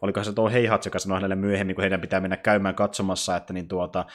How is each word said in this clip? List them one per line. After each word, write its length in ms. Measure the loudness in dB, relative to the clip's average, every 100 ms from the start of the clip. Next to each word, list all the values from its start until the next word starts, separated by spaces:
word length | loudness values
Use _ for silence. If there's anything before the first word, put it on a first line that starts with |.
olikohan 240 | -2 -2 -2
se 80 |
tuo 160 | 2 2
Heihatsu, 380 | 4 4 2 0
joka 120 | -4
sanoi 160 | -2 0
hänelle 200 | 0 0
myöhemmin, 400 | 0 0 0 0
kun 60 |
heidän 180 | 0 0
pitää 180 | 0 0
mennä 180 | 0 0
käymään 380 | 2 2 2 0
katsomassa, 600 | 0 0 -2 -2 -2 -2
että 180 | -4
niin 140 | -8 -4
tuota, 380 | -4 -2 -4 -6